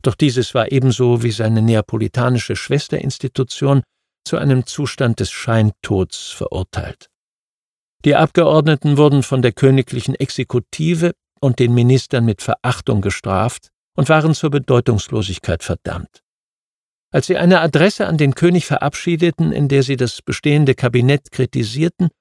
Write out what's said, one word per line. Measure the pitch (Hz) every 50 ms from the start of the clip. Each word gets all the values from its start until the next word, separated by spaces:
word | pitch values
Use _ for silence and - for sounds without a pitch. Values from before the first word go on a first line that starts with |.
| -
Doch | 131 107
dieses | - 156 139 120 127 117 - -
war | 127 113 - 139
ebenso | 135 127 131 120 - 127 120 120 117 117
wie | 120
seine | 107 107 113 110 113 113
neapolitanische | 110 113 113 110 104 - - 110 107 - - 127 120 123 127 117 - - 113
Schwesterinstitution | - - - 139 143 - - - 147 - 135 - - - 131 _ - 131 - - - 143 135 139 135 - _ _ _ _ _ _ _ _
zu | - -
einem | - - 143 131 127 123
Zustand | - - - 147 123 - - 135 117 110 -
des | - -
Scheintods | - - - - 113 113 107 107 - _ - - 104 95 92 - - - - -
verurteilt. | - - - - - - 92 _ - 85 76 - - _ - _ _ _ _ _ _ _ _ _ _ _ _ _ _ _ _ _ _ _ -
Die | 147 143
Abgeordneten | - 160 151 _ - 170 143 156 156 147 156 156 143 - 151 143
wurden | 139 151 147 139 139 123
von | - 139 131
der | 123 123 -
königlichen | - - 135 135 135 127 - - 123 - - 131
Exekutive | - 135 - - - 127 _ - 123 - _ - - 151 165 175 160 170 175 - _ _ _ _ _
und | - 135 120 -
den | 123 117 120
Ministern | 123 120 123 131 127 - - - 123 117
mit | 117 104 -
Verachtung | - - 113 - - 123 120 - - - 117 101
gestraft | 95 101 92 - - 98 98 92 107 113 - - _ _ _ _ _ _ _
und | - 139 123
waren | 156 156 151 160 151
zur | - - 151
Bedeutungslosigkeit | 143 143 131 - 131 120 120 - 117 101 - - 131 110 101 95 92 - - - 85 82 -
verdammt. | - 90 - _ 82 80 85 - _ _ _ _ _ _ _ _ _ _ _ _ _ _ _ _ _ _ _ _ _
Als | - 151 -
sie | - 180
eine | - 170 175 190 170
Adresse | 160 160 - 147 160 208 - - 208
an | 170 165
den | 147 151 139 127
König | - 165 175 170 180 -
verabschiedeten, | - 143 - - 147 - - - 175 170 156 175 170 160 - 165 160 147
in | - 147 135
der | 139 139 131
sie | 131 139
das | 123 127 113 - -
bestehende | _ - - - - 147 143 151 151 135 131
Kabinett | - - 123 117 123 120 131 143 139 _ -
kritisierten | - - 110 - - 131 117 107 113 139 160 175 _ - 180 160 _ _